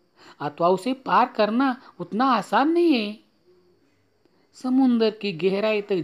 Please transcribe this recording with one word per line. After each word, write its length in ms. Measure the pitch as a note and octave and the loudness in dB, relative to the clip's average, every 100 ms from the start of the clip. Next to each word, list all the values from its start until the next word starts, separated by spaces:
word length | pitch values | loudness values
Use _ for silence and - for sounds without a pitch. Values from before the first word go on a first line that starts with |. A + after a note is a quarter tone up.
| _ _ - - | _ _ -20 -10
अथवा 260 | D3 D3 E3+ | -10 -2 0
उसे 240 | F#3 B3+ C4 | 0 -2 -6
पार 300 | F#3 F#3 B3+ | 0 2 2
करना 480 | A#3+ G#3 A3+ C4+ B3 - - | 0 -2 0 -2 -4 -12 -16
उतना 260 | E3+ G3+ C4 | -8 -2 0
आसान 440 | A3+ - G#3 C#4+ | 0 0 0 2
नहीं 220 | E4+ E4+ B3 | 2 2 2
है। 220 | G#3 G#3+ _ _ _ _ _ _ _ _ _ _ _ _ _ - | -2 -10 _ _ _ _ _ _ _ _ _ _ _ _ _ -10
समुद्र 520 | B3+ C4 C4 A#3 A3 | -2 2 2 2 0
की 200 | G#3+ G3+ | -2 -6
गहराई 480 | D#3+ F#3 G3 A3 G#3+ | -2 -2 0 0 -2
तक 160 | G#3 F#3+ | -2 -4